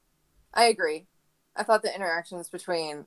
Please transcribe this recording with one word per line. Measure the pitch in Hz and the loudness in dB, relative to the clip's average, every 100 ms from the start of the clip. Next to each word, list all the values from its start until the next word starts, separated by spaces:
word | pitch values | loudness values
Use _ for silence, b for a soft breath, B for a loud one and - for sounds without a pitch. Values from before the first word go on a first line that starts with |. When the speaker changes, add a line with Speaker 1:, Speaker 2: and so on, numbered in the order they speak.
| _ _ _ _ _ | _ _ _ _ _
Speaker 1:
But | - | 4
Speaker 2:
I | 233 | 4
agree. | 214 170 156 - _ _ _ _ - | 4 0 -2 -10 _ _ _ _ -6
I | |
thought | 214 214 | 2 2
the | 214 | 2
interactions | 190 185 165 170 180 170 | -4 -4 -4 -6 -10 -12
between | 175 - 170 156 147 | -10 -4 -4 -4 -8